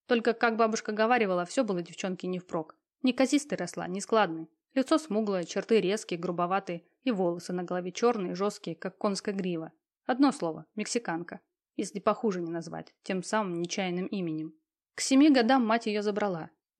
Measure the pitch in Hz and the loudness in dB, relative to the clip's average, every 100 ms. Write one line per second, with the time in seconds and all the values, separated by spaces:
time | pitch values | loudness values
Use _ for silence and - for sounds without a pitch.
0 | - 240 233 226 240 220 226 214 - 214 | 0 2 2 2 2 4 2 2 -4 0
1 | 220 247 208 180 175 - 220 180 170 160 | 2 2 2 0 0 0 0 -2 -6 -8
2 | 196 180 185 180 - 170 156 _ _ _ | -6 -6 -6 -6 -4 -6 -6 _ _ _
3 | 254 247 262 285 - 185 175 - 170 185 | 0 4 4 2 0 -4 -6 -6 -6 -6
4 | - 220 196 160 165 _ _ 262 262 311 | 0 2 2 0 -10 _ _ -2 2 0
5 | 311 208 214 185 165 202 185 220 175 214 | 2 -2 0 -2 -2 -4 2 4 4 -2
6 | - 170 180 175 175 196 190 170 - _ | -4 -6 -4 -2 0 -2 -4 -8 -12 _
7 | 262 202 175 175 175 180 175 180 180 - | -2 0 0 -2 -4 -6 -2 -4 -4 0
8 | 233 226 180 180 202 202 - 160 190 - | 2 2 -2 -2 -2 -4 -10 -8 -10 -4
9 | 214 190 - 196 185 170 160 - _ _ | -2 -2 -4 -4 -4 -4 -8 -16 _ _
10 | - 247 277 269 165 156 160 214 208 240 | -4 4 4 4 -4 -6 -10 -8 -4 -4
11 | - 165 175 185 _ _ _ - 202 196 | -2 -6 -8 -14 _ _ _ -8 -6 -2
12 | 214 208 226 180 170 165 165 160 - _ | 0 2 0 -2 -4 -6 -8 -12 -14 _
13 | - 190 175 220 196 170 170 - 185 175 | -4 -4 -2 -2 -2 -4 -4 -4 -4 -4
14 | 190 202 170 156 160 - _ _ _ - | -4 -4 -4 -4 -8 -12 _ _ _ -8
15 | - 269 311 262 226 269 220 226 226 208 | 2 6 8 8 6 4 4 0 0 0
16 | 208 202 208 170 156 _ _ _ | -2 -2 -2 -4 -8 _ _ _